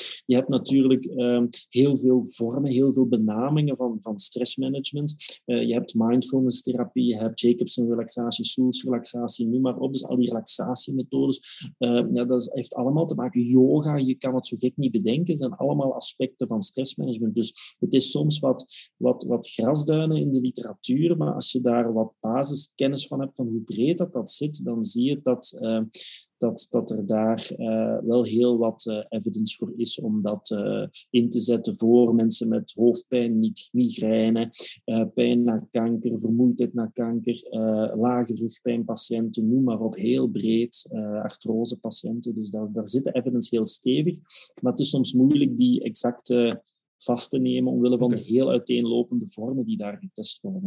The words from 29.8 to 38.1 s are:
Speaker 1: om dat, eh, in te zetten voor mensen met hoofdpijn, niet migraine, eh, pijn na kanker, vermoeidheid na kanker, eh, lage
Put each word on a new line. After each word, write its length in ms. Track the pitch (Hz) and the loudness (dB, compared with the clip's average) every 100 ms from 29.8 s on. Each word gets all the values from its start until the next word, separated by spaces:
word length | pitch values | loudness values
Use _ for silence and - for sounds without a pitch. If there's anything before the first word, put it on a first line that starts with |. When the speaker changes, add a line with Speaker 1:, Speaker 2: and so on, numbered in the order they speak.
| 117 - | -4 -2
Speaker 1:
om 220 | 113 107 | -2 -2
dat, 280 | 101 104 - | -2 -4 -4
eh, 360 | 107 104 107 104 - - | -4 -2 -4 -6 -10 -2
in 180 | 120 120 | 0 2
te 120 | 123 | 0
zetten 360 | 113 117 - 95 | 2 0 0 0
voor 380 | 113 120 117 | 4 6 6
mensen 340 | 117 113 - 113 | 4 2 2 0
met 240 | 110 - - | -2 -4 2
hoofdpijn, 600 | 120 117 - 123 117 110 | 2 2 -2 -2 0 2
niet 300 | 110 110 - | 0 -2 -4
migraine, 800 | 123 120 - 110 110 113 113 117 - - - | 0 0 0 0 2 2 2 -2 -6 -12 -10
eh, 200 | - 113 113 | -4 -2 0
pijn 280 | - 120 120 | 0 2 2
na 220 | 120 110 - | 2 0 -2
kanker, 500 | 117 117 113 120 113 | -2 -2 -2 -2 -4
vermoeidheid 540 | 113 117 123 120 120 | 0 2 2 2 -2
na 160 | 120 110 | -2 -6
kanker, 500 | - 117 117 - 117 - | -4 -4 -2 -2 -4 -6
eh, 420 | 113 110 107 110 107 | -2 0 0 0 0
lage 360 | 120 | 0